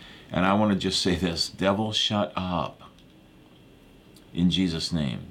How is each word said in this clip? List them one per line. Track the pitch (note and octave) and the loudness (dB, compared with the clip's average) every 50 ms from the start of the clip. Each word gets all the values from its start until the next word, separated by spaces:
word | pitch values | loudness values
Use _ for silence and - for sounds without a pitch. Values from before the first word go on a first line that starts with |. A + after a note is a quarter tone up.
| - - - - - - | -20 -20 -20 -20 -16 -6
And | - E2+ F2+ | -2 0 2
I | F#2+ G2 | 2 4
wanna | G#2 G#2+ G#2+ G2 | 4 4 2 2
just | F2+ D2+ F#2 F2+ - | 2 0 -2 -2 0
say | - F#2+ F2 | 2 2 2
this, | E2 F#2 E2+ E2 D#2+ - - | 2 0 -2 0 -2 -4 -6
devil, | - - F#2 G2 G2 G2+ A2 A2 G#2+ | -4 0 0 2 2 2 0 -2 0
shut | - - - G#2+ G#2 G2+ - - | 0 0 0 0 0 -2 -2 -2
up. | F#2+ F#2 F#2 F2+ E2 C2+ - - - - - - - - - - - - - - - - - - - - - - - - - - - - - - - - - - | -6 -4 -2 -2 -2 -2 -4 -8 -14 -20 -20 -20 -20 -20 -20 -20 -20 -20 -20 -20 -20 -20 -20 -20 -20 -20 -20 -20 -20 -20 -20 -20 -20 -20 -20 -20 -20 -20 -12 -4
In | E2+ F2 F2+ | 2 2 2
Jesus' | D#2+ F2+ F#2+ F2 E2 D#2+ - - | 4 4 2 0 0 -2 -4 -2
name. | F2 E2 D2 C2 A1 G1+ - - | -2 -2 -2 -2 -4 -6 -10 -6